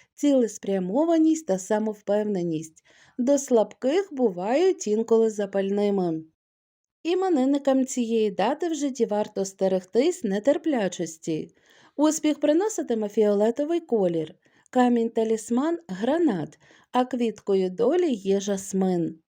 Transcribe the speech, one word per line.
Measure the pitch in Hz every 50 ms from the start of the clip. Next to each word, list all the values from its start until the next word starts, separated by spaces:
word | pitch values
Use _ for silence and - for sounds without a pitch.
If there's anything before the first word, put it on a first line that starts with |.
| _ _ _
цілеспрямованість | - 294 285 277 254 233 208 - - - 202 196 190 180 180 202 277 330 339 330 320 311 320 311 311 -
та | - 190 190
самовпевненість. | - - 214 214 220 214 202 - _ - 202 208 214 214 202 180 175 170 160 156 160 - - _ _ _ _ _ - _ _ -
До | 240 262 285 269
слабких | 277 - 247 220 208 208 - - - 262 311 392 392 - 302
бувають | 262 247 208 180 175 185 214 254 311 370 381 370 381 -
інколи | 208 214 220 226 - 226 226 226 220
запальними. | 208 208 202 196 - 196 196 196 202 202 208 202 202 190 180 170 160 160 160 - _ _ _ _ _ _ _ _ _ _ _ _ _ _ -
Іменинникам | 320 359 370 381 381 339 254 254 269 285 277 277 277 269 269 254
цієї | - - 254 233 220 233 220 214 208
дати | - - 185 240 302 302 359 339
в | 330
житті | 269 294 277 254 - 226
варто | 190 208 208 214 - - 196 196
стерегтись | 190 - - 190 185 185 185 185 - - 226 277 359 349 - -
нетерплячості. | 202 190 208 208 277 302 349 - 320 277 233 196 180 - - 165 160 - - - 170 160 151 - - - _ _ _ _ _ - _ _
Успіх | - 302 311 302 311 - 302 285 294
приноситиме | 285 294 302 339 403 427 - 349 277 - 233 220 214 202
фіолетовий | - 226 214 208 208 202 214 233 226 - 294 311 339 339
колір, | 330 - 233 214 185 175 170 160 156 156 - _ _ _ _ _ _ _
камінь-талісман — | - 254 247 247 240 233 226 226 226 226 220 220 220 220 - - 233 247 285 330 339 330 - -
гранат, | 185 185 226 254 302 339 339 277 196 165 147 - - _ _ _ - _ _ _
а | - 247 254
квіткою | 254 - 240 240 226 214 - - - 196 190 185 185
долі | 185 180 185 247 330 359 359 311
є | 240 190 190 190 196 196
жасмин. | 190 202 196 190 196 - 196 190 190 185 180 170 165 156 - - _